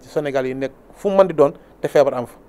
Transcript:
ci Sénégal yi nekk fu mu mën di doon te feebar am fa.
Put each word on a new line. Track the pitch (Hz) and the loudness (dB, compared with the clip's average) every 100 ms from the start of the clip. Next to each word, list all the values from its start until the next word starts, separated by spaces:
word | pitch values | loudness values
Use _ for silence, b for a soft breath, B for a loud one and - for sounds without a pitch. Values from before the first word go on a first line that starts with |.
ci | - | -10
Sénégal | 160 147 135 131 | -8 -4 -4 -4
yi | |
nekk | 131 135 - - | -6 -10 -12 -20
fu | - 208 | -8 0
mu | 196 | 2
mën | 190 | 2
di | |
doon | 151 143 - B B | 2 0 0 B B
te | 143 | -2
feebar | 151 139 | 2 2
am | 127 120 | -2 -8
fa. | - | -14